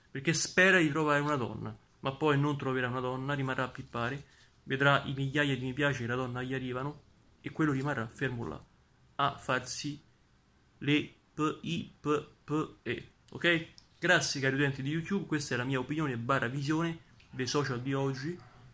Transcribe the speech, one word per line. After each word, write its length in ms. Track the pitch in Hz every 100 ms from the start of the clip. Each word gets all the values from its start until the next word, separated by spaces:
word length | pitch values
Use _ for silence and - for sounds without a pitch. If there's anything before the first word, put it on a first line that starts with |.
| _
perché 240 | - 139
spera 440 | 160 - - 190 185
di 120 | 156
trovare 300 | 147 151 143
una 160 | 147 147
donna, 400 | 107 113 110 110 _ _
ma 120 | 135
poi 260 | 135 151 143
non 200 | 147 143
troverà 300 | 135 127 127
una 120 | 123
donna, 320 | 127 131 135
rimarrà 320 | 143 131 131
a 40 | 127
pippare, 580 | - - 120 117 139 - - - _
vedrà 380 | - 135 143 139
i 100 | -
migliaia 420 | 135 135 143 143 131
di 80 |
mi 80 | 127
piace 280 | 127 143 123
che 60 | 117
la 80 |
donna 280 | 123 127 123
gli 100 | 127
arrivano, 500 | 131 127 123 139 147 - _ _ _
e 100 | 139
quello 220 | - 160
rimarrà 340 | 135 139 135 113
fermo 400 | - 135 120 113
là, 160 | 76 - _ _ _ _ -
a 200 | 139 -
farsi 640 | - 127 120 - 147 143 - _ _ _ _ _ _ _
le 360 | 135 147 - - _
P 240 | - 151 151
I 300 | - 170 - -
P 280 | 147 147 147 -
P 240 | - 151 151 -
E, 300 | - - - _ _
ok? 360 | - 170 170 165 - - _
Grazie 420 | 170 170 139 143
cari 140 | 135
utenti 280 | 135 143 139
di 80 | 135
YouTube, 340 | 160 160 196
questa 300 | 151 156 147
è 20 | 123
la 80 |
mia 140 | 123 135
opinione 400 | 127 151 151 120
barra 280 | 117 135 117
visione 580 | 139 139 156 165 165 - - -
dei 160 | 131 127
social 340 | 147 135 123
di 140 | 131
oggi. 440 | 139 139 131 143 175 - - -